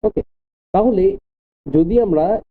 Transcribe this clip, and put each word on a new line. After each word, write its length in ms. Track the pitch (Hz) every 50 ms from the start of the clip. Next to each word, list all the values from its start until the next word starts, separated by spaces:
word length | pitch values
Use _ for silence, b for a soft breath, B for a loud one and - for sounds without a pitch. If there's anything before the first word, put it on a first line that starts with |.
ওকে, 200 | - 214 - - - _ _ _ _ _ _ _ _ _
তাহলে 460 | - 185 214 254 233 185 180 196 196 - _ _ _ _ _ _ _ _ _ 143 135
যদি 260 | 156 165 170 220 240
আমরা 420 | 233 202 165 151 160 180 220 - - _